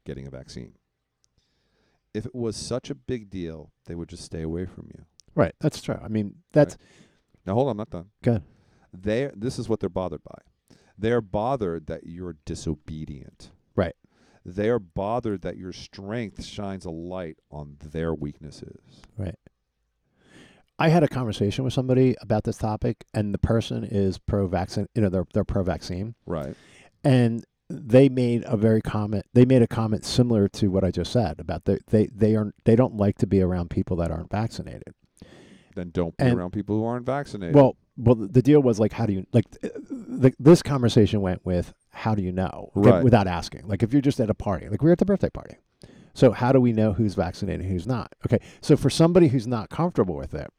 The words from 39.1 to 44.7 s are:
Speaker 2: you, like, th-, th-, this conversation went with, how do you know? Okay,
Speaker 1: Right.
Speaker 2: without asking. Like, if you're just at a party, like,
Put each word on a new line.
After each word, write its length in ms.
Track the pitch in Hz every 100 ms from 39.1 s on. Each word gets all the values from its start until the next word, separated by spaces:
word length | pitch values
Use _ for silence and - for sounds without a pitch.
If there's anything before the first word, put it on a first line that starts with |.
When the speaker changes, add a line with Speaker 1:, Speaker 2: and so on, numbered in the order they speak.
Speaker 2:
you, 140 | 95 92
like, 120 | 120 - -
th-, 120 | - - - 262 - 254
th-, 140 | 131 -
this 240 | 131 175
conversation 580 | - 143 120 123 101 107
went 240 | 95 90 -
with, 280 | 90 85 - _
how 240 | - 113 107
do 80 |
you 80 | 92
know? 400 | 92 92 - 98 -
Okay, 140 | 104
Speaker 1:
Right. 140 | 92
Speaker 2:
without 240 | 127 113 95
asking. 400 | 85 - - 90
Like, 160 | 101
if 100 | 110
you're 80 | 143
just 180 | 143 -
at 100 | 110
a 40 |
party, 340 | 104 - 90
like, 140 | -